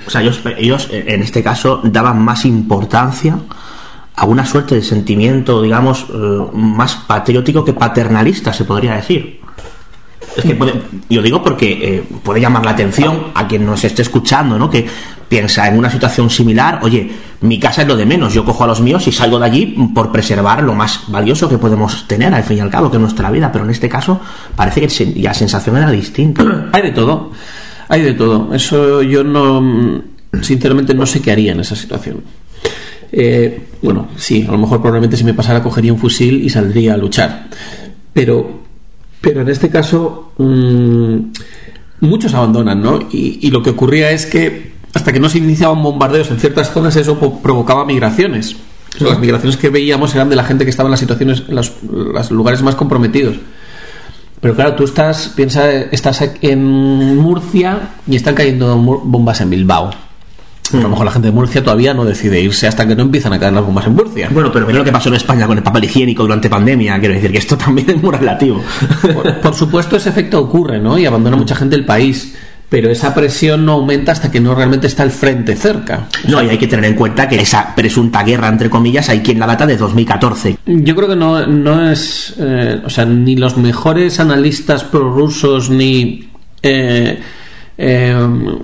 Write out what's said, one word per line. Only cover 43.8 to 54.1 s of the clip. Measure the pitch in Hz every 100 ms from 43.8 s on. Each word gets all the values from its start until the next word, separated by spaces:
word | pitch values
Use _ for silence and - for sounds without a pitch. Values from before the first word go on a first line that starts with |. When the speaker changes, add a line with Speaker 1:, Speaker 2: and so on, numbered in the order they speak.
| 127 151 151
Speaker 2:
es | 156 -
que | 165 160 - - - -
hasta | - -
que | 131
no | 151
se | 165
iniciaban | 160 156 165 160
bombardeos | 151 139 135 151 139
en | 117
ciertas | 147 143 139
zonas, | 170 160 156
eso | 147 147
po-, | 143 -
provocaba | 147 123 117 131 139
migraciones. | 131 113 110 190 117 110 - - - - -
O |
sea, | -
las | 123
migraciones | 120 117 127 131
que | 151
veíamos | 143 143 139 147 135
eran | 139
de | 131
la |
gente | 120 135 131
que |
estaba | 127 135
en |
las | 131
situaciones, | 123 120 135 127 -
en | 131
los, | 117 - 110
los | - - - 117
lugares | 113 113 131
más | 135 135
comprometidos. | 143 131 113 123 139 - - - - - - - -